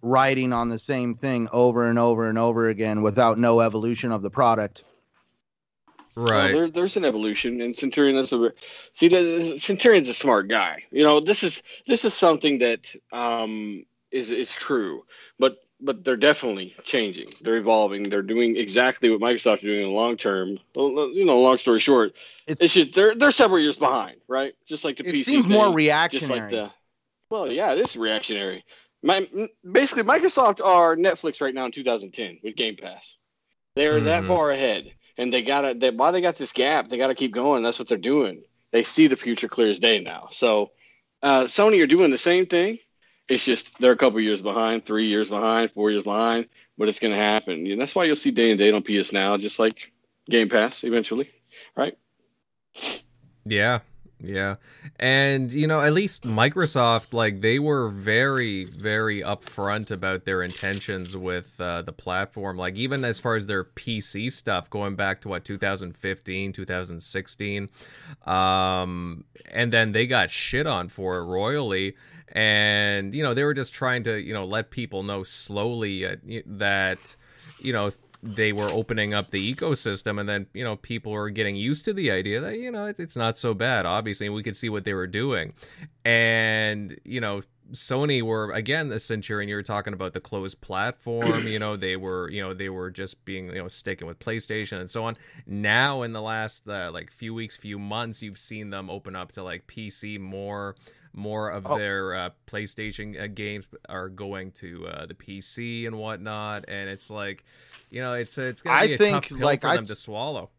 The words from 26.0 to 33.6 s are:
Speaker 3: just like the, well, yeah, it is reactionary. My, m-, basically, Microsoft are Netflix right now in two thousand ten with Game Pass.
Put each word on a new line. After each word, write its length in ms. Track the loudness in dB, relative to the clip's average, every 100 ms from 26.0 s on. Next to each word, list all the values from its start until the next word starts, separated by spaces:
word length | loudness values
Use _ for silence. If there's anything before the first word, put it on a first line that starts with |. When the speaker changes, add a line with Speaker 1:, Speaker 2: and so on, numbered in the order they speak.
| 2 0 -2
Speaker 3:
just 120 | -4
like 100 | -2
the, 200 | -4 -6 _ _ _ _ _ _
well, 220 | -4 -4
yeah, 220 | -2 0
it 80 | 2
is 160 | 0 0
reactionary. 680 | -2 -2 -2 -4 -4 -6 _ -20 _ _
My, 240 | 0 2 0 -6
m-, 120 | -8 _ 0
basically, 320 | 2 2 0
Microsoft 600 | 2 4 4 4 4 4
are 300 | 4 6 6
Netflix 460 | 6 2 2 -2 -2
right 120 | -4
now 120 | -2
in 80 | -6
two 100 | -4
thousand 300 | -2 -2 -4
ten 260 | -10 -10 -8
with 100 | -12
Game 220 | -4 -4 -4
Pass. 400 | -14 -16 -20 _ _ _ _ _